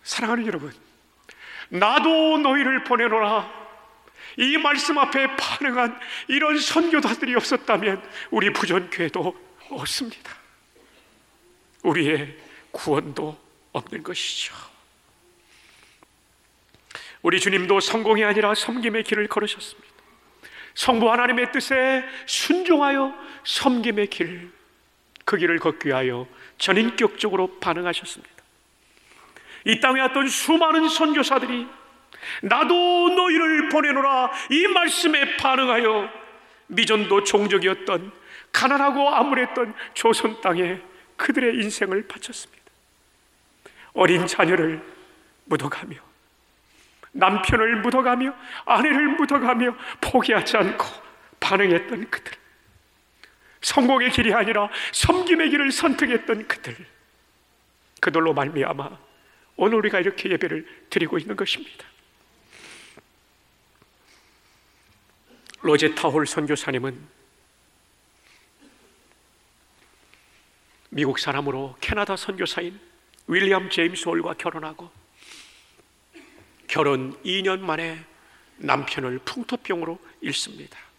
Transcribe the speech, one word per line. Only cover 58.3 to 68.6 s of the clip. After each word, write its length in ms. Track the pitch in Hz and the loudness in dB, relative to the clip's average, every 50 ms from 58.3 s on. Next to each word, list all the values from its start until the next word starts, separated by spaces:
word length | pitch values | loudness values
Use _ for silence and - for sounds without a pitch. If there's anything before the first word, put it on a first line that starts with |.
| 147 | 2
말미암아 640 | 139 139 135 165 147 131 - - 139 139 - - - - _ _ _ _ _ _ _ _ _ _ | 0 -2 -2 -2 -2 -2 -2 -4 -6 -8 -12 -12 -18 -20 _ _ _ _ _ _ _ _ _ _
오늘 220 | - 175 214 233 | 0 0 2 2
우리가 220 | 220 208 214 208 190 | 2 0 2 0 2
이렇게 320 | 175 196 196 - - 196 | 0 0 -2 -2 -4 -2
예배를 560 | 185 160 - 165 165 156 156 - - - _ _ | -2 -2 -2 -4 -4 -8 -10 -12 -20 -20 _ _
드리고 300 | - 190 175 160 - 160 | -2 -2 -2 0 -4 -6
있는 160 | 156 208 208 | -6 -6 -6
것입니다. 500 | 196 196 - - - 311 - - - - - _ _ _ _ _ _ _ _ _ _ _ _ - - - - - - - - - - _ _ _ _ _ _ _ _ _ _ _ _ _ _ _ _ _ _ _ _ _ _ _ _ _ _ _ _ _ _ _ _ _ _ _ _ _ _ _ _ _ _ _ _ _ _ - _ _ - - _ | -6 -4 -4 -6 -8 -8 -16 -20 -20 -20 -20 _ _ _ _ _ _ _ _ _ _ _ _ -20 -20 -20 -20 -20 -20 -20 -20 -20 -20 _ _ _ _ _ _ _ _ _ _ _ _ _ _ _ _ _ _ _ _ _ _ _ _ _ _ _ _ _ _ _ _ _ _ _ _ _ _ _ _ _ _ _ _ _ _ -20 _ _ -20 -20 _
로제타 480 | - 165 151 143 156 151 156 - - 160 | 0 2 4 4 4 2 0 0 -2 0
홀 180 | 135 156 147 | 0 0 -2
선교사님은 800 | 139 - 165 151 143 147 - - - 135 127 120 135 127 127 - - _ _ _ _ _ _ _ _ _ _ _ _ _ _ _ _ _ _ _ _ _ _ _ _ _ _ _ _ _ _ | 0 -2 -4 -2 -2 -4 -4 -2 -4 -4 -4 -4 -6 -10 -12 -18 -20 _ _ _ _ _ _ _ _ _ _ _ _ _ _ _ _ _ _ _ _ _ _ _ _ _ _ _ _ _ _